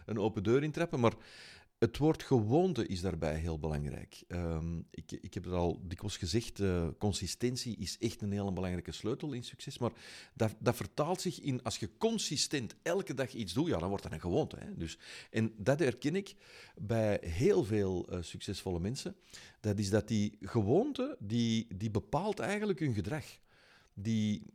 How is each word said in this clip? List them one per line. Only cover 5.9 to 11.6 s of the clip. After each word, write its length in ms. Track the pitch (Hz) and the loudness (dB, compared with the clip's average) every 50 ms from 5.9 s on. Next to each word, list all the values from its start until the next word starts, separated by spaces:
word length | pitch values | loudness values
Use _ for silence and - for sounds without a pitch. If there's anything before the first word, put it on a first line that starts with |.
| 87 - - 104 - | -8 -6 -6 -6 -6
gezegd, 440 | - - 85 80 117 117 - - - | -4 -2 0 0 0 0 -2 -4 0
eh, 280 | 98 95 90 87 85 82 - - | 0 2 2 2 2 0 -2 0
consistentie 800 | - 107 92 - - 87 - - - 123 127 123 - 123 110 | 0 0 0 0 -2 -6 -4 -2 -2 -2 -2 -2 -4 -6 -6
is 220 | - 95 85 - - | -6 -6 -8 -6 -2
echt 240 | - 113 - - 110 | -2 -2 -2 -2 -4
een 100 | 101 101 | -2 -2
hele 200 | 101 101 101 92 | 0 0 -2 -2
belangrijke 400 | 90 92 92 90 87 85 - - | -2 -2 -2 -2 -2 -4 -6 -8
sleutel 400 | - - 104 127 - - 151 135 | -6 -4 -4 -4 -2 -4 -6 -6
in 120 | 123 120 | -6 -8
succes, 340 | - - - - - 131 - | -10 -12 -14 -12 -12 -6 -2
maar 140 | 123 113 120 - - - - - - - - | -2 -2 -4 -4 -16 -16 -16 -16 -18 -12 -4
dat, 200 | - 117 110 - - | 0 0 0 0 0
dat 180 | - 123 117 | 0 0 0
vertaalt 440 | - - 95 - - 151 156 185 170 | 0 -2 -6 -2 -2 0 0 0 -2
zich 200 | - 185 156 - | -2 -4 -4 -4
in, 220 | - 143 127 123 | -4 -2 -2 -2